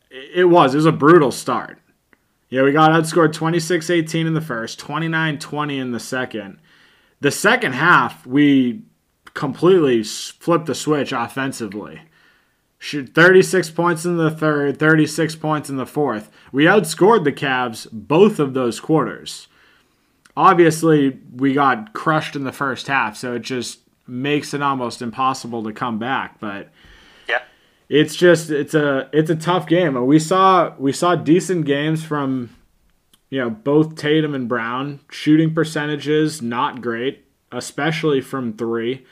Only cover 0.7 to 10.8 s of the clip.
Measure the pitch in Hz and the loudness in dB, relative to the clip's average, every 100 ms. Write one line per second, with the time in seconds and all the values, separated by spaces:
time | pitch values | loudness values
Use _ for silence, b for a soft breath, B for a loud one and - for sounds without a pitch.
0.7 | 143 156 - 143 170 131 - - 113 76 | 4 2 4 6 6 6 -2 -6 -6 -6
1.7 | - _ _ _ _ _ _ _ 127 135 | -16 _ _ _ _ _ _ _ 2 4
2.7 | 147 156 165 160 175 156 156 160 170 160 | 6 6 4 2 4 2 2 -2 -2 -2
3.7 | 175 165 175 160 165 160 156 156 117 113 | -2 0 -2 -2 -2 -2 -2 -4 -8 -8
4.7 | - - 151 165 160 160 143 - 147 147 | -12 -10 -6 -4 -2 -2 -4 -8 -6 -6
5.7 | 139 127 117 - 131 127 110 98 - _ | -6 -6 -8 -6 -6 -6 -8 -12 -16 _
6.7 | b b b b b 139 - 196 247 175 | b b b b b -4 0 2 2 0
7.7 | 123 165 156 117 - 127 135 147 135 123 | 0 4 4 2 -4 -2 2 4 4 2
8.7 | 110 - _ _ _ - - 143 117 170 | -2 -12 _ _ _ -18 -8 -8 0 4
9.7 | 185 143 120 107 - - - - 165 160 | 4 4 2 -2 -8 -14 -8 -2 0 -2
10.7 | 123 | -6